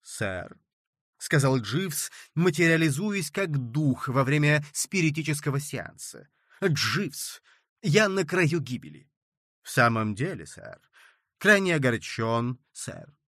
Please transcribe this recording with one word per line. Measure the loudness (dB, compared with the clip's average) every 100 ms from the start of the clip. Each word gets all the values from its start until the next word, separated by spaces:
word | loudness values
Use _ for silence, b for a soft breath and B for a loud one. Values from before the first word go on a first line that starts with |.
«Сэр», — | -18 -6 -6 -6 -10 -16 _ _ _ _ _ _
сказал | 0 2 4 2
Дживс, | 0 -4 -2 -6 -8 B B 0
материализуясь | 2 4 4 4 2 0 -2 -4 -4
как | -4 -2 -2
дух | -2 0 0 0 0
во | 0
время | 2 2 4 2 0
спиритического | -8 -4 0 0 0 -4 -4 -2 -4
сеанса. | -4 -8 -10 -14 -18 -18 -20 b b b
«Дживс, | 0 0 0 -2 -4 -6 -12 -12 b b b _
я | 2 4 4
на | 2 0
краю | 2 2 0
гибели». | -4 -8 -10 -20 _ _ _ _ _ _
«В | -4
самом | 2 4 2 -2 -4
деле, | -6 -8 -14
сэр?» | -18 -18 -20 _ b b b b _
«Крайне | 4 4 4 2
огорчен, | 2 0 -4 -4 0 0 0 -6 _
сэр». | -14 -12 -12 -16 _